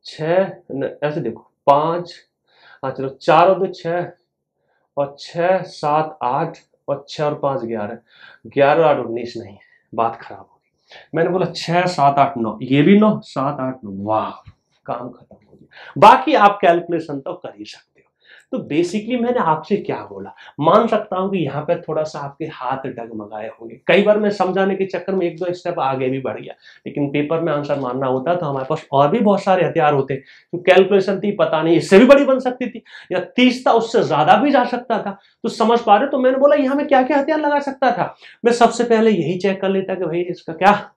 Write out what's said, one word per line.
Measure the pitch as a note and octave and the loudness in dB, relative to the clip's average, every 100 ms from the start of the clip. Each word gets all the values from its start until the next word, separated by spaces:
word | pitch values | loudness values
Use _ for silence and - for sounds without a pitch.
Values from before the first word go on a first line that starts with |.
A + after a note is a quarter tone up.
छः, | - - D#3 F3+ F#3+ - - | -20 -8 -2 0 0 -6 -14
न, | C3+ C3 - | -8 -8 -4
ऐसे | D3 D#3+ | -6 -4
देखो, | A#2 - _ _ - | -8 -10 _ _ 2
पाँच, | C#3+ D#3+ F3 F3 - _ _ _ _ _ - | 2 2 -4 -8 -18 _ _ _ _ _ -12
हाँ | C3+ | -10
चलो, | C3 C3+ | -8 -10
चार | - - D#3 F3+ | -6 2 4 4
और | F#3 | 2
दो | F#3+ | -2
छः | - E3 F3 F3 _ _ _ _ _ _ _ _ - | -6 -6 -6 -6 _ _ _ _ _ _ _ _ -6
और | C#3 - | -6 -8
छः, | - E3+ F3 F#3 | -12 -4 0 0
सात | D#3 - D3+ D3+ D3+ - | -4 -8 -2 -2 -2 -6
आठ | A#2+ C3+ D#3+ - _ _ - | -4 -2 -4 -10 _ _ -8
और | C#3 - | -8 -8
छः | - | -6
और | D3 | -4
पाँच | D3 C#3 C3+ | -2 -4 -4
ग्यारह, | A2+ A2+ G#2 A2+ _ _ - _ A2 | -6 -6 -8 -12 _ _ -20 _ -6
ग्यारह | C3+ C#3 D3+ | 2 4 4
और | D#3 C3+ | 2 2
आठ | A2+ | -4
उन्नीस | A#2 - A#2 | -8 -8 -12
नहीं | G#2 | -16
है, | G2+ _ _ _ | -20 _ _ _
बात | A#2 A2+ - | -4 -4 -4
खराब | - G2 | -18 -20
हो | - _ | -20 _
गई। | _ _ _ - _ | _ _ _ -20 _
मैंने | D3+ E3+ | -2 -2
बोला, | F#3 E3+ | -2 -4
"छः, | - - E3+ F3+ | -6 -4 -2 -2
सात, | F3+ C#3 C#3 | 2 2 2
आठ, | C3+ A#2 | 0 0
नौ, | A2 G#2 | -6 -6
ये | B2+ C#3 | 0 2
भी | D#3 G3+ | 6 6
नौ, | G#3+ - | 6 2
सात, | - C#3+ C3+ C#3 | -6 -6 -6 -6
आठ, | C3 B2+ | -8 -10
नौ, | G#2 G2 | -14 -10
वाह, | G#2 A2 G2 - - _ _ _ - | -2 -2 -2 -12 -20 _ _ _ -12
काम | A#2+ B2 | -12 -12
खत्म | - _ - | -18 _ -20
हो | _ _ | _ _
गया। | _ - - - | _ -20 -14 6
बाकी | G#3 B3+ D#4 | 8 8 4
आप | B3+ G3+ G3 | 4 4 4
calculation | F3+ E3+ E3+ E3+ - C#3 | 2 2 0 -6 -6 -10
तो | F3 | -10
कर | F3+ A2+ G2+ | -12 -16 -16
ही | |
सकते | G#2+ - _ | -20 -20 _
हो।" | _ _ _ _ - _ | _ _ _ _ -20 _
तो | B3 | -8
basically | A#2+ D3 F3 G#3+ A3+ B3 | -2 -2 0 -4 -4 -2
मैंने | A#3+ A#3 | 0 0
आपसे | E3 D#3+ - G3+ | 0 -2 -2 -4
क्या | - A#2 | -4 -8
बोला, | G#2+ G2 G2 - - - | -10 -14 -16 -18 -20 0
मान | D3+ G#3 A3+ | 2 2 2
सकता | G#3+ - F#3 | -2 -2 -6
हूं | G3 | -4
कि | G3 | -4
यहाँ | C#3+ D3 | -4 -6
पे | D3 E3+ | -4 -6
थोड़ा | - D#3 | -4 -6
सा | D3+ D3+ | -6 -8
आपके | C#3 - | -12 -12
हाथ | D3+ - B2+ C3 C3 | -14 -8 -8 -6 -8
डगमगाए | A#2 A#2 A2 G#2 G#2+ A2+ | -12 -12 -12 -12 -12 -14
होंगे, | - A2+ A2+ - | -14 -20 -10 2
कई | F3 | 2
बार | G3+ G#3 | 4 2
मैं | G#3 | 0
समझाने | - F#3 F#3 F#3+ | -2 -2 0 -2
के | F#3+ F#3+ | -2 -4
चक्कर | F3 F3 | -6 -6
में | G3 E3+ | -4 -4
एक | D#3+ | -4
दो | F3+ | -8
step | F3 F3 E3+ | -6 -8 -4
आगे | C3+ C3 C3 | -4 -2 -4
भी | C3+ | -4
बढ़ | B2 G#2 | -6 -10
गया, | - - - - - | -14 -20 -20 -18 -12
लेकिन | - C#3+ | -6 -4
paper | D3 D3 E3 | -2 -2 -4
में | E3 | -2
answer | D3 D3 C#3 | -4 -4 -4
मानना | B2+ B2+ C3 | -4 -4 -2
होता | C3 C3+ | -2 -2
है | F3+ | -4
तो | D3+ | -4
हमारे | C3+ B2+ | -6 -6
पास | D3+ - | -8 -2
और | C#3 C#3+ | 2 2
भी | G#3+ | 2
बहुत | G3+ F#3+ | 2 0
सारे | G3 F#3 D3+ | 2 0 0
हथियार | D3+ D3+ | 0 2
होते, | C#3+ C3 C3 | 0 -2 -8
तो | - - _ E3+ | -10 -20 _ -4
calculation | F#3 F#3 F#3+ G3 F#3+ F#3+ | 4 4 6 2 0 -2
थी, | G#3 | -4
पता | G3+ D#3+ D#3+ | -2 0 0
नहीं | D#3+ E3 | 2 2
इससे | - G3 | 6 6
भी | B3+ | 8
बड़ी | C#4 | 6
बन | C4+ C4 | 6 0
सकती | B3+ B3+ A#3 | -2 -6 -10
थी, | A3 _ - - | -10 _ -20 -6
या | F3+ | -6
तीस | F3+ - B3+ B3 C#4 | -4 2 2 4 2
था, | |
उससे | A3+ A3 A3 | 2 2 0
ज्यादा | C#3+ D3+ F3+ G#3+ | 0 2 4 4
भी | C#4+ | 4
जा | C4 | 2
सकता | B3 A#3+ - G#3+ | 0 -4 -4 -4
था। | G3+ G3 _ _ | -4 -12 _ _
तो | A3+ | -10
समझ | - A3 A#3 | -2 2 2
पा | A#3 G#3 | 4 4
रहे | |
हो? | C#4 | 4
तो | C#4+ | 2
मैंने | B3+ C4 | 2 4
बोला, | C#4+ D4 | 4 4
यहाँ | C4 C#4+ | 2 -2
मैं | D4 | 2
क्या | C4 | 2
क्या | B3+ D4 | 4 0
हथियार | D4+ D#4 | 0 -2
लगा | D4 D4 | 0 -2
सकता | C#4+ C4 B3+ | -4 -2 -2
था। | F3+ - - - - | 0 -6 -8 -20 -2
मैं | A#3 | 0
सबसे | A#3 A#3 A#3 | 4 2 2
पहले | A#3 A3 A3+ | 0 2 4
यही | F#3+ D3+ F#3 | 2 -2 -2
check | G3 F#3+ | -2 -2
कर | F#3+ | -2
लेता | G3 F#3+ | -2 -4
कि | F3+ | -6
भाई, | F3 E3+ | -4 -4
इसका | F3+ F3 - | -6 -10 -12
क्या? | E3 F#3 G3+ - | 2 2 2 -4